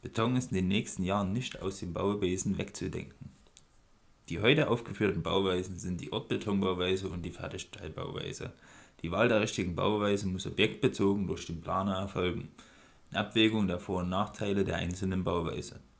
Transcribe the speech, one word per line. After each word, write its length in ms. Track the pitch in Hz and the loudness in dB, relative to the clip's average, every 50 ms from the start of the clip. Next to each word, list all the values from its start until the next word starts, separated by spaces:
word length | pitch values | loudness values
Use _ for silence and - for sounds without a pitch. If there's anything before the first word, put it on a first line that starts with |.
Beton 360 | - - - - 113 120 127 127 | -10 -6 -2 0 2 2 2 0
ist 140 | 123 - | 0 0
in 40 | - | 0
den 140 | 95 92 90 | 0 2 2
nächsten 340 | 95 107 - - - - 92 | 2 2 0 -2 -4 -2 0
Jahren 300 | 87 95 104 101 92 101 | 0 2 0 0 0 0
nicht 280 | 123 131 - - - | -2 -4 -4 -8 -6
aus 180 | - 95 95 - | -6 -6 -4 -4
dem 120 | - 90 | -6 -6
Bauwesen 680 | 85 90 92 101 101 104 104 90 90 95 - 104 95 - | -4 0 0 0 2 2 2 0 0 2 0 0 0 -2
wegzudenken. 720 | - - - - - 90 78 - - - - - - - - - - - _ - - _ _ - - _ - _ _ _ - _ _ - | -2 -6 -6 -6 -6 -4 -4 -6 -8 -8 -14 -18 -18 -18 -18 -20 -20 -20 _ -20 -20 _ _ -20 -20 _ -20 _ _ _ -20 _ _ -8
Die 100 | 80 85 | -6 2
heute 300 | 101 117 143 156 143 - | 4 4 6 6 4 2
aufgeführten 520 | 113 120 - - - - 107 101 90 82 | 0 -2 -2 -8 -2 0 2 2 2 0
Bauweisen 560 | 80 82 85 95 98 95 92 90 92 - 92 85 | -2 0 2 2 2 2 2 0 -2 -4 -6 -8
sind 220 | - 90 90 85 | -6 -6 -6 -6
die 140 | - - - | -6 -4 -6
Ortbetonbauweise 960 | 113 - - 120 107 - 107 101 98 95 95 92 87 90 92 95 95 98 92 | -6 -2 -2 -2 -2 0 0 0 2 2 2 0 0 2 2 2 0 0 -4
und 140 | - 87 87 | -6 -4 -6
die 80 | 95 | -8
Fertigteilbauweise. 1200 | 82 - 90 - - - - - - - - - - - - - - - - - - - - - - - - - - - - - _ - | -8 -8 -8 -8 -8 -8 -10 -10 -12 -12 -12 -10 -8 -8 -8 -6 -6 -6 -6 -6 -6 -8 -8 -10 -10 -14 -20 -20 -20 -20 -20 -20 _ -8
Die 100 | - 85 | -6 -2
Wahl 160 | 82 95 113 123 | 2 4 4 6
der 140 | 117 107 | 6 4
richtigen 340 | 104 107 - - 95 90 85 | 2 2 0 -2 -2 -2 0
Bauweise 540 | - 92 101 107 104 104 104 101 98 98 95 | 2 2 2 2 2 2 2 2 2 0 -2
muss 180 | 90 92 - - | -2 -2 -4 -6
objektbezogen 800 | - - 104 107 - - - 95 - - 101 98 101 104 98 87 | 2 4 4 4 4 2 2 2 2 4 4 4 4 4 2 -2
durch 180 | 87 82 - | -2 -4 -4
den 140 | - 85 82 | -6 -8 -6
Planer 360 | - - 87 95 98 101 95 | -4 -2 0 0 2 0 0
erfolgen, 560 | 92 98 98 - 92 90 90 82 82 - - - - - - - - - - - - - - | 0 -2 -4 -2 0 0 0 0 -2 -6 -10 -14 -20 -20 -20 -20 -20 -20 -20 -20 -20 -20 -6
in 80 | - - | -2 -2
Abwägung 500 | 104 101 - 113 110 110 110 110 104 92 | -2 0 4 6 6 6 6 4 2 2
der 100 | 87 90 | 0 -2
Vor- 260 | - - 95 90 87 | -2 -2 -2 -2 0
und 60 | 90 | 0
Nachteile 540 | 92 95 107 - - - 110 101 98 101 98 | 0 0 0 -2 -2 -4 -2 0 2 2 2
der 140 | 90 85 85 | 2 0 -2
einzelnen 480 | 87 87 90 92 98 95 92 95 90 | -2 -2 -2 -2 -2 0 0 0 0
Bauweise. 560 | 87 90 87 82 80 - - - - - - - - - | 0 0 0 0 -2 -4 -6 -8 -10 -14 -16 -20 -20 -20